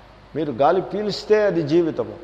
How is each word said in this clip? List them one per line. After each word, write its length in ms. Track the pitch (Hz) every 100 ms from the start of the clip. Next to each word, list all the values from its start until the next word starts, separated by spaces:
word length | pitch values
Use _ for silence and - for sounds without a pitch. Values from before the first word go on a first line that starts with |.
| - - - 135
మీరు 160 | 151
గాలి 300 | 117 143 190
పీలిస్తే 640 | 180 190 214 180 - 214 208
అది 160 | 170
జీవితము, 520 | 143 165 165 127 107 107